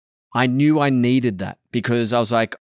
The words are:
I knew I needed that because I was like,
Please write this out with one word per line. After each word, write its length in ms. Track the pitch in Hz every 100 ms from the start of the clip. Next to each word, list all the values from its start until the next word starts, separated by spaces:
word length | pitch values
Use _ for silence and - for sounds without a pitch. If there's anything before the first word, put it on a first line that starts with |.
| _ _ _ 120
I 120 | 127
knew 320 | 131 147 156
I 100 | 143
needed 480 | 127 120 131 120 92
that 200 | 95 - _
because 400 | 120 110 120 113
I 80 | 120
was 120 | 113
like, 240 | 117 113 - _